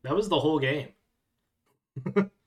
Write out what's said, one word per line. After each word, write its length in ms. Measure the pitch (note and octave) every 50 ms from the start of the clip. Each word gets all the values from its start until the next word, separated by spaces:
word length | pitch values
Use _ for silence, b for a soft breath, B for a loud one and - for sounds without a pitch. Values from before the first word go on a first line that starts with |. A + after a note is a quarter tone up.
| -
That 120 | C3 D#3
was 140 | G3 G#3+ G3
the 100 | F3 C#3+
whole 200 | C#3+ D3+ D#3 D3
game. 300 | C3+ C3 D3 D3 B2+ - - _ _ _ _ _ _ _ _ _ _ _ _ _ _ _ _ _ _ _ _
<laughs> 360 | C3+ B2+ F#3 - G3+ G3 - - _ _